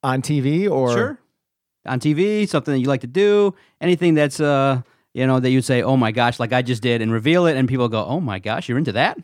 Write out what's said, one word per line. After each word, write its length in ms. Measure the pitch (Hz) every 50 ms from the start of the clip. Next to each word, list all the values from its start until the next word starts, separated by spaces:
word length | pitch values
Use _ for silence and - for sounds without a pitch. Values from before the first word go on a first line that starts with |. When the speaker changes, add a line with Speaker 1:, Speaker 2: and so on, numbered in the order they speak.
| -
Speaker 1:
On 160 | 135 127 135
T 200 | 131 - 151 143
V 260 | 127 139 151 170 196
or? 240 | 208 160 135 131 123
Speaker 2:
Sure. 260 | 120 120 233 269 302 - _ _ _ _ _ _ _ _ _ _ _ _ _
On 140 | - 127 123
T 120 | - 151
V, 320 | 151 147 185 208 214 214 208
something 280 | 196 - - - - 143
that 60 | 131
you 80 | 123 135
like 140 | 139 127
to 40 | -
do, 480 | 120 127 185 202 208 208 208 202 196 190 _ _ _ _ _
anything 340 | 151 175 180 151 180 175 160
that's, 260 | 151 147 143 - -
uh, 420 | 156 147 143 135 135 139 135 127 123 _ _ _ _ _ _
you 100 | 127 131 131
know, 100 | 131 131
that 120 | 127 127
you 120 | 131 131
say, 180 | 123 - 131 123
"Oh 140 | 95 113 135
my 140 | 131 120 110
gosh," 300 | 107 123 120 120 120 -
like 120 | 123 110
I 80 | 127 127
just 220 | 123 120 127 110
did, 180 | 113 123 120 117
and 100 | 110 110
reveal 340 | 113 113 107 147 165 180 175
it, 100 | 165 151
and 120 | 131 131 123
people 200 | 131 127 123 117
go, 160 | 110 110 107
"Oh 140 | 87 131 175
my 200 | 180 120 98 92
gosh, 280 | 90 104 110 131 180 -
you're 100 | 120 131
into 120 | 160 -
that?" 240 | 95 110 143 214 - -